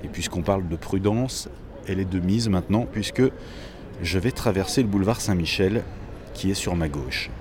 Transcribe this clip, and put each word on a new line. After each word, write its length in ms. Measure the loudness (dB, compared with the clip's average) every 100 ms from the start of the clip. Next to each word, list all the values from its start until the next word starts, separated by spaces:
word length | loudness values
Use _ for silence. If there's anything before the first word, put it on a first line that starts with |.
Et 40 | -8
puisqu'on 340 | -6 -4 -2
parle 260 | 2 2 2
de 80 | -4
prudence, 720 | -2 2 2 2 0 -4 -8 -12 -14 -12 -4
elle 100 | -2
est 100 | 0
de 120 | 2
mise 280 | 4 4 4
maintenant 380 | 2 4 0 2
puisque 340 | -2 -2 4 2 2 -12 -12 -14 -14 -14 -6
je 180 | 0 2
vais 100 | 0
traverser 500 | 0 0 2 2 2
le 80 | 4
boulevard 320 | 4 4 2
Saint-Michel 640 | 2 2 2 2 2 2 -4 -10 -12 -12 -12
qui 200 | -4 -2
est 20 |
sur 220 | 0 0 0
ma 120 | 0
gauche. 420 | -2 -4 -4 -6 -10